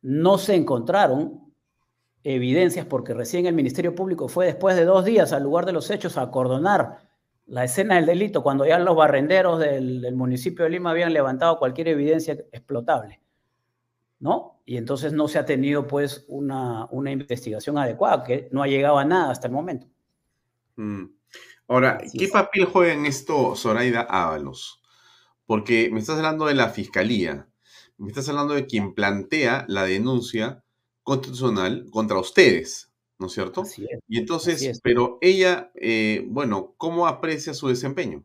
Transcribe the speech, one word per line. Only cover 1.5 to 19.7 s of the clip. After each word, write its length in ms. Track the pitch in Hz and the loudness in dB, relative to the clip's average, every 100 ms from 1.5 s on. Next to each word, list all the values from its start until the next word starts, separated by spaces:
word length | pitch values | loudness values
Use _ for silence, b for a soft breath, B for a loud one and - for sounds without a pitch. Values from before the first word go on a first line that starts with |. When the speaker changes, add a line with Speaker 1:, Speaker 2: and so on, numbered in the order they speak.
| _ _ _ _ _ _ _ | _ _ _ _ _ _ _
Speaker 1:
evidencias, 640 | 147 135 123 143 180 180 - | -4 -2 2 2 2 0 -4
porque 280 | 135 120 | -4 -4
recién 320 | 117 120 175 175 | -6 -4 -2 0
el 100 | 165 | 0
Ministerio 400 | 131 127 175 170 | 0 -2 -4 -4
Público 320 | 190 175 131 | -4 -4 -4
fue 180 | 170 180 | 0 0
después 300 | 147 185 185 | 2 2 4
de 100 | 170 | 6
dos 200 | 190 185 | 6 6
días 260 | 226 156 | 4 4
al 100 | 151 | 2
lugar 220 | 139 160 180 | 0 0 0
de 80 | |
los 160 | 170 - | -2 -2
hechos 280 | 202 190 - | -4 -4 -4
a 40 | |
acordonar 840 | 127 131 127 127 170 196 120 - _ _ _ _ _ | -4 -2 0 0 2 2 0 -6 _ _ _ _ _
la 180 | 123 | -4
escena 320 | 127 127 202 185 | -4 -2 2 4
del 100 | 160 | 4
delito, 380 | 175 208 208 | 2 2 0
cuando 220 | 143 135 139 | 0 2 4
ya 120 | 170 | 4
los 180 | 180 165 | 4 6
barrenderos 640 | 151 143 147 185 185 165 | 6 6 4 4 4 2
del, 420 | 151 139 131 127 | 0 0 -4 -4
del 140 | 123 127 | -4 -2
municipio 500 | 127 127 151 175 165 | -2 -2 -4 -2 -2
de 40 | |
Lima 200 | 175 175 | 0 -2
habían 220 | 165 170 | 0 2
levantado 440 | 160 135 131 170 165 | 2 0 2 2 2
cualquier 300 | 131 127 165 | 0 -2 -2
evidencia 460 | 151 143 160 160 147 - | 0 2 0 0 -8 -10
explotable, 680 | - _ 127 120 147 104 - _ _ _ _ _ _ _ _ _ _ | -20 _ -8 -2 -2 -2 -18 _ _ _ _ _ _ _ _ _ _
¿no? 420 | 139 220 - _ - | -2 -2 -4 _ -8
Y 120 | 123 | -8
entonces 360 | 117 139 151 | -4 -4 -2
no 140 | 151 147 | 0 0
se 120 | 151 | 0
ha 60 | 143 | 0
tenido, 420 | 135 139 147 135 | 0 2 0 0
pues, 380 | 143 143 139 _ | -2 -2 -4 _
una, 580 | 139 143 135 127 113 113 | -8 -4 -4 -4 -6 -8
una 200 | 127 139 | -6 -4
investigación 680 | 135 143 120 - 107 - 147 | -6 -6 -8 -6 -8 -4 -2
adecuada, 440 | 135 131 202 147 | -2 0 2 2
que 260 | - 127 - | 0 -4 -4
no 100 | 135 | -4
ha 60 | 139 | 0
llegado 320 | 139 139 143 | 2 4 4
a 60 | 139 | 4
nada 260 | 180 156 | 2 2
hasta 160 | 123 123 | -2 -4
el 60 | |
momento. 340 | 131 170 | -6 -6